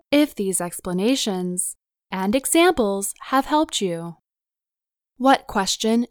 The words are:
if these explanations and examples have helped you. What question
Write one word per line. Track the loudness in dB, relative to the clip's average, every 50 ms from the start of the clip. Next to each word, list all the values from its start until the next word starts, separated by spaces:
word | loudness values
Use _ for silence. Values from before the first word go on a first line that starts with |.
| _ _
if | 2 2 2 2 0
these | -4 -4 -2 -2 -4
explanations | -4 -6 -8 -10 -8 -4 -2 0 2 0 0 0 -2 -4 -4 -4 -4 -4 -4 -6 -6 -8 -10 _ _ _ _ _ _ _
and | -8 -4 -2 0 0
examples | 0 0 2 2 4 4 4 4 2 0 0 0 -4 -6 -8 -10 -12
have | -6 0 0 0 0
helped | 2 0 0 0 0 -2 -4
you. | -4 -4 -4 -6 -8 -12 -14 _ _ _ _ _ _ _ _ _ _ _ _ _ _ _ _ _ _ _ _
What | _ 4 4 4 4 0
question | -4 -4 -2 -2 -2 -4 -2 0 0 0 0 0 -2